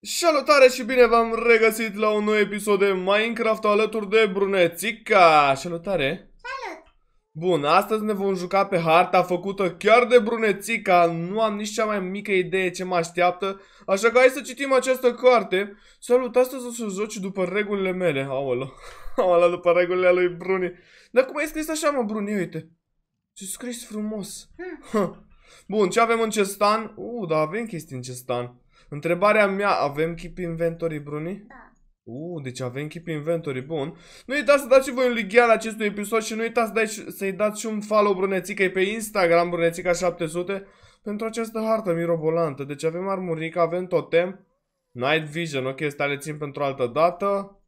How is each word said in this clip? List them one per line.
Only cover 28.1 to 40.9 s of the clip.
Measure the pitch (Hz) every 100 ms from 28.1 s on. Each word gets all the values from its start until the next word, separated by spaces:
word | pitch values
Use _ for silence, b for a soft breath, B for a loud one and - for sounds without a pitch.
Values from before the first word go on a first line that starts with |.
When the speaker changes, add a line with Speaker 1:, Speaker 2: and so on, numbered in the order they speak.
| 123 - 123 123 - _ b b
Speaker 1:
Întrebarea | 147 165 175 202 214 202
mea, | 196 202
avem | 180 139 139 165
keep | 165 180 -
inventory, | 175 165 170 165 165 151
Bruni? | 147 147 160 208 -
Speaker 2:
Da. | 262 226 _ _ _
Speaker 1:
U, | - 120 165 170
deci | 135 123
avem | 127 127 151
keep | 165 170
inventory, | 156 147 165 160 131
bun. | 139 160 139 - B B B
Nu |
uitați | 277 240 285
să | 254
dați | 262 269
și |
voi | 247 254
un |
like | 233 196 226
la | 240
acestui | 220 220 220 214
episod | 208 208 226
și | 214
nu | 220
uitați | 226 233 226
să |
dați, | 202 220 214 - -
să-i | 196
dați | 180 214 208
și | 233
un | 214
follow | 208 214 208
Brunețicăi | 185 190 190 180 202 185
pe | 190
Instagram, | 190 220 214 208 175 170 175
Brunețica | 175 170 170 180
șapte | 175 180 170 165
sute, | 170 180 196 196 b b